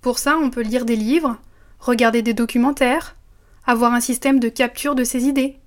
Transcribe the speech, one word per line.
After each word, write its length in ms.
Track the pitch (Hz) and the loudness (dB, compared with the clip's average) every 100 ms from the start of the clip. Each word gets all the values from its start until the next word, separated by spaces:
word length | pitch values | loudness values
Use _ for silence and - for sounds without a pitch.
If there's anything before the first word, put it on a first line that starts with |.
Pour 200 | 254 240 | -2 -2
ça, 180 | - 320 | 0 0
on 100 | 285 | 0
peut 120 | 247 | -2
lire 240 | 220 247 | -2 -2
des 100 | 233 | 0
livres, 440 | 226 214 311 302 233 - - - - | -2 2 0 0 -4 -12 -20 -20 -10
regarder 420 | - 240 233 226 | -2 2 2 2
des 100 | 226 | 0
documentaires, 840 | 220 233 247 247 277 254 294 - - - - _ - - | -2 0 2 0 2 0 0 -4 -18 -20 -20 _ -10 -2
avoir 280 | 233 240 | 2 2
un 60 | 240 | 0
système 380 | 240 247 277 269 | -2 -2 2 2
de 100 | 233 | 0
capture 460 | - 262 254 285 | -2 -4 -2 -4
de 80 | 262 | -2
ses 220 | 240 254 | -2 0
idées. 340 | 262 277 262 269 | 0 0 -2 -6